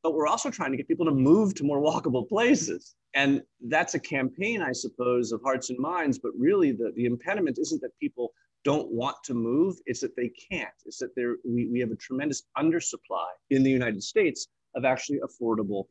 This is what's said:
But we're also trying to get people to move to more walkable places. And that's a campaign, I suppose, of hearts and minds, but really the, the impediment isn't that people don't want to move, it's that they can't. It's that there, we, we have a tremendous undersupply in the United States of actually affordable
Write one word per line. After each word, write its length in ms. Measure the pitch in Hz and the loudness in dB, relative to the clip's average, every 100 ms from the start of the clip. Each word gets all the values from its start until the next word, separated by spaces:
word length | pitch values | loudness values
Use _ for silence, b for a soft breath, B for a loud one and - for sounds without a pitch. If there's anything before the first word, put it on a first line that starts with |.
But 120 | 165 | 0
we're 120 | 156 151 | 2 2
also 240 | 226 277 | 0 -2
trying 220 | - 143 | -4 -4
to 40 | 135 | -4
get 120 | 139 | -2
people 180 | 165 - | 0 2
to 60 | |
move 420 | 135 131 190 208 | 4 8 8 6
to 100 | 196 | 2
more 160 | 143 143 | 0 2
walkable 480 | 151 165 151 123 107 | 2 2 0 0 0
places. 680 | 214 240 285 - 87 - _ _ | 2 4 4 2 -6 -10 _ _
And 260 | 135 139 139 - _ 120 | 0 2 2 -2 _ 0
that's 260 | 156 170 | 0 0
a 60 | 147 | -4
campaign, 600 | - 139 131 143 202 226 | -4 -2 -2 -2 -4 -2
I 120 | 147 | -2
suppose, 580 | 127 113 - 123 123 113 | -4 -8 -2 2 2 0
of 100 | 113 | -2
hearts 280 | 131 131 - | -2 -2 -4
and 80 | 127 | -4
minds, 400 | 147 175 151 120 | -2 0 0 -2
but 140 | 117 98 | -4 0
really 360 | 135 202 156 | 2 4 2
the, 200 | 110 113 - | 2 -4 0
the 80 | |
impediment 540 | 120 120 - 208 165 117 | -2 -2 -4 -2 -2 -2
isn't 200 | 156 156 | -4 -4
that 140 | 127 _ | -6 _
people 320 | 147 - 117 _ _ _ | -8 -6 -8 _ _ _
don't 260 | 143 147 - | 0 0 -2
want 260 | 113 127 - | -4 -4 -6
to 100 | - | -6
move, 420 | 120 113 135 190 175 - | -4 0 2 0 -2 -8
it's 140 | 120 | -6
that 160 | 175 - | -6 -4
they 140 | 120 - - | -6 -8 -10
can't. 180 | 180 110 _ - | -8 -8 _ -20
It's 120 | - | -10
that 160 | 131 | -8
there, 220 | - 120 120 | -4 -4 -4
we, 240 | 127 117 117 | -2 -2 0
we 60 | 120 | -2
have 100 | 120 | -2
a 60 | 107 | -6
tremendous 480 | - 131 147 135 _ 131 | -8 -4 -4 -6 _ -2
undersupply 680 | 160 165 - - _ 92 85 92 _ | 0 0 -4 -10 _ -6 -6 -12 _
in 120 | 135 | 2
the 80 | 135 | 4
United 320 | 131 120 104 | 2 0 -4
States 460 | - 220 180 - - _ _ | -2 2 2 0 -14 _ _
of 100 | - | -2
actually 360 | 127 131 - 143 | 0 0 -2 -4
affordable 640 | - - 117 113 101 98 95 | -6 -4 -2 0 -2 -4 -6